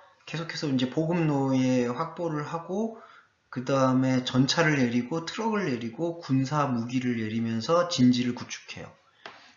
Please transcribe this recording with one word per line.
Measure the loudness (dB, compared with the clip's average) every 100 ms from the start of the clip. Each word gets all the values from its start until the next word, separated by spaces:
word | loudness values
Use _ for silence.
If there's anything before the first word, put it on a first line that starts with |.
| -20 _ -12
계속해서 | -10 -8 -6 -2
이제 | 0 0
보급로에 | 0 0 0 2 2 2 2 2 2 0
확보를 | -2 -6 -4 -4 -4 -6
하고, | -8 -6 -4 -4 -8 -20 -20 _ _ _
그 | -8 0
다음에 | 2 4 4 4 2
전차를 | 2 2 4 4 4 4
내리고 | 2 2 -2 -4 -6
트럭을 | -4 -2 0 -2
내리고 | -2 -6 -4 -6 -6
군사 | 0 0 2 0
무기를 | 0 0 -2 -2 -2 -2
내리면서 | -2 -2 -2 -2 2 2 2
진지를 | 4 4 4 0
구축해요. | -4 -10 -12 -14 -14 -16 -18 _ _ -20 -20 -20